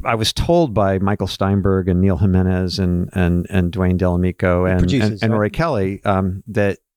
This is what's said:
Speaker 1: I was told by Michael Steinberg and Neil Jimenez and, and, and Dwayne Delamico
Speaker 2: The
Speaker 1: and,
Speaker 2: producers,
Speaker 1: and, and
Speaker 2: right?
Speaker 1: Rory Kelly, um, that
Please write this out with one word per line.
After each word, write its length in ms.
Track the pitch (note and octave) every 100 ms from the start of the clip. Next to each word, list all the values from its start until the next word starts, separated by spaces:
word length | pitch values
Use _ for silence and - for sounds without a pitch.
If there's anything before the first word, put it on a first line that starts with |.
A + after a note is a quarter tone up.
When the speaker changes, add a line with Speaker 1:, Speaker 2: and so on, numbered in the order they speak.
Speaker 1:
I 120 | - A2+
was 180 | A2
told 400 | - - F3 D#3
by 240 | G#2 G2 F#2+
Michael 300 | G2 G2+ F#2+
Steinberg 600 | - G2 G2 F#2+ F#2+ F#2
and 140 | F2+
Neil 160 | G2 F#2
Jimenez 640 | F#2+ F#2 F#2 F#2 F#2 E2+
and, 300 | F2+ F2 F2+
and, 320 | F#2+ F2 F2 E2+
and 220 | G2 F2
Dwayne 260 | F2+ F#2 F#2
Delamico 680 | F#2 F2 F2+ - F#2 F2+ F2+
Speaker 2:
The 60 |
Speaker 1:
and, 80 | F#2
Speaker 2:
producers, 320 | F2+ C3+ G#2+
Speaker 1:
and, 120 | G#2
and 80 | A2
Speaker 2:
right? 40 | A2
Speaker 1:
Rory 120 | G#2
Kelly, 500 | - E3 A#2 F#2+ G2 A2
um, 380 | F#2+ F#2+ F#2+ -
that 320 | G#2+ G2+ F#2 _